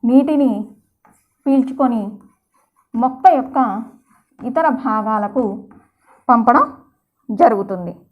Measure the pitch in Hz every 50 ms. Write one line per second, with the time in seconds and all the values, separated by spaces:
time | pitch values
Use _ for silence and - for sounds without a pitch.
0 | - 233 247 269 285 285 302 285 285 254 214 208 214 - - _ _ _ _ _
1 | _ _ _ _ _ _ _ _ _ 277 269 269 262 - - - 277 254 240 220
2 | 202 196 208 - - - _ _ _ _ _ _ _ _ _ _ _ _ _ 226
3 | 240 262 262 - - 381 339 269 254 - - 269 262 220 196 214 226 - - _
4 | _ _ _ _ _ _ _ _ - 254 262 320 330 311 269 - - 226 214 220
5 | 214 220 220 214 208 202 - 269 240 208 190 - - - - - _ _ _ _
6 | _ _ _ _ _ - 247 233 226 247 240 302 - - - - _ _ _ _
7 | _ _ _ _ _ - 220 202 339 330 220 196 196 196 196 180 180 175 175 -
8 | _ _